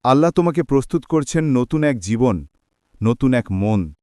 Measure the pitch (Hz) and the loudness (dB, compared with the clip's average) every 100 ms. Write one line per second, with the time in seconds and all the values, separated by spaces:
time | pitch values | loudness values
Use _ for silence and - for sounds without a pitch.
0 | 127 135 165 175 170 160 156 139 131 170 | 2 2 2 2 0 -2 0 -2 0 -6
1 | - 160 139 165 156 127 123 156 151 123 | -2 -4 -2 -2 0 0 0 -2 -2 -2
2 | 87 113 127 90 69 _ _ _ _ _ | -4 0 0 0 -8 _ _ _ _ _
3 | 107 117 135 127 - 95 104 104 82 73 | -2 0 0 0 -2 -2 0 0 -4 -10